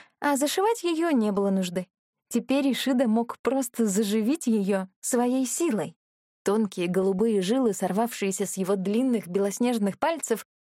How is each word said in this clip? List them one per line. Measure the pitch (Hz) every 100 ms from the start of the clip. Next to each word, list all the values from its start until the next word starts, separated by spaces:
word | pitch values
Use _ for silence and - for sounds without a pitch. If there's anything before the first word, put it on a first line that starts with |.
| - _
а | 294 285
зашивать | 285 - 381 466
ее | 339 320 339
не | 277 214
было | 202 202
нужды. | 190 185 180 180 _ _ _ _
Теперь | 240 240 269 277
Ишида | 233 - 254 254
мог | 220 233 -
просто | - 262 269 - 226
заживить | 190 214 214 214 320 -
ее | 220 190 196 190 _
своей | - 240 240 262 254
силой. | - 339 214 156 - _ _ _ _
Тонкие | - 208 208 - 175
голубые | 180 190 190 226 208
жилы, | 185 254 247
сорвавшиеся | 190 185 185 233 - 202 185 196
с | -
его | 180 202
длинных | 190 214 262 233 170
белоснежных | 185 202 196 240 233 202 185
пальцев, | 294 330 - 226 - _ _